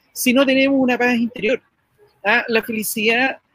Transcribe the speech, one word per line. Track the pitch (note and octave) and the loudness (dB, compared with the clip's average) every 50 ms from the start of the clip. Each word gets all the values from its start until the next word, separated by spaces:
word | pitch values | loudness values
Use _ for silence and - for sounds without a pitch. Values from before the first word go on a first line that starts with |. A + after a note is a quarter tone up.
| _ _ _ | _ _ _
si | - - B3+ | -4 -2 2
no | A#3 C4+ C#4 | 2 4 2
tenemos | B3+ C4 C4+ C4+ C#4 C#4 C4+ | 4 2 2 2 2 2 2
una | C4 B3 B3 | 2 0 0
paz | A3 A#3+ B3 B3 | 0 0 0 0
interior? | A#3 A#3+ A3+ - - F3+ G#3+ C4 - - _ _ _ _ _ _ _ _ _ _ _ - | 0 -2 -4 -4 -4 -4 -2 -2 -4 -6 _ _ _ _ _ _ _ _ _ _ _ -2
¿Ah? | G3+ A3+ A#3+ - | 0 0 0 0
La | - A3+ A3 A3 | 0 -2 -2 -2
felicidad | - A3+ A3 G#3 - - A3+ G#3 A3+ A3+ A#3+ C4 C4 - - _ _ _ | -4 -6 -6 -6 -6 -4 -2 0 0 0 0 0 -2 -4 -8 _ _ _